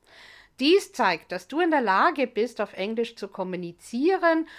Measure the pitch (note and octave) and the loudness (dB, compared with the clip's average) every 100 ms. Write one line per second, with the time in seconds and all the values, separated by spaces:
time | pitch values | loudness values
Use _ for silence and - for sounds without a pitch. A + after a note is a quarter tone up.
0 | _ - - - - - C4+ F#4+ F#4+ - | _ -20 -20 -20 -20 -2 2 2 2 0
1 | G#3 E3 - F3+ - C#4 F4 D4+ A3+ F#3+ | 0 0 -4 -12 -6 -2 2 2 2 2
2 | D4 D4+ B3 - A#3 - G3+ - G3 A3+ | 2 0 -2 -2 -4 -4 -8 -6 -6 -4
3 | A3+ - G3+ - F#3 F3+ F3 E3+ - A#3+ | -6 -8 -14 -10 -8 -8 -10 -14 -12 -2
4 | D#4 F#4+ E4+ D#4+ D#4+ | 0 2 2 2 -2